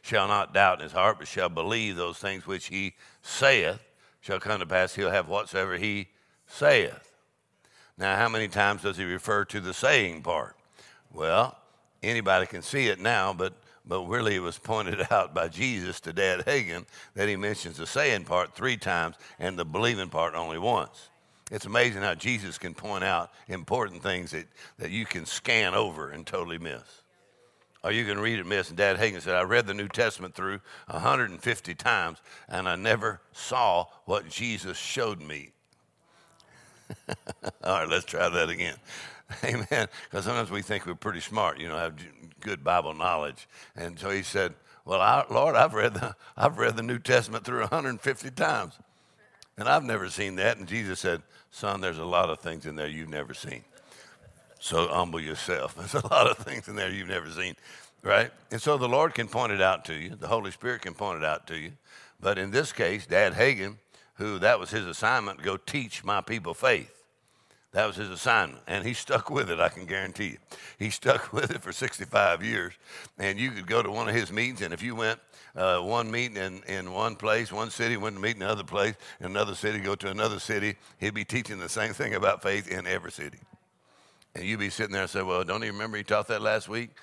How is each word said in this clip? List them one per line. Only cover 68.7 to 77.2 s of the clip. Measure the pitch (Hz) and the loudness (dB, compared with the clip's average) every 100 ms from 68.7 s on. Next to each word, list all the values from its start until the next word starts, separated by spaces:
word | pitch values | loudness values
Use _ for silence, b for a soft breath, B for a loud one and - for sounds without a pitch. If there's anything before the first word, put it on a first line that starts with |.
| 95 | -4
he | 113 | -2
stuck | 120 - 131 - | -4 0 0 0
with | 143 101 | -2 0
it, | 82 | 2
I | 85 | 2
can | - 90 | 2 -6
guarantee | 98 95 90 98 | -6 -6 -6 -8
you. | 58 _ B B B | -8 _ B B B
He | 107 | -6
stuck | - 123 123 - | 0 2 2 2
<laughs> | |
with | 143 139 | -2 -2
it | - | -4
for | 95 | -8
sixty-five | 90 131 - 95 107 98 85 | -4 -4 -6 0 4 4 2
years, | 107 110 87 - B B B - | 0 -2 -4 -8 B B B -6
and | 98 98 | -4 -2
you | 131 | -2
could | 107 90 | -4 0
go | 113 | 0
to | 101 | 2
one | 110 110 | 0 0
of | |
his | 117 92 | 0 0
meetings, | 104 120 117 | -2 -2 -2
and | 92 | -6
if | 85 | -4
you | 120 113 | -6 -2
went, | 110 113 - B B | -2 -2 -6 B B
uh, | - 92 90 | 0 2 2
one | 90 117 113 | 2 0 0
meeting | 117 123 104 | -2 -4 -4
in, | 95 92 | -6 -8
in | 98 95 90 | -6 -6 -4
one | 92 113 | -2 -2
place, | 107 | -2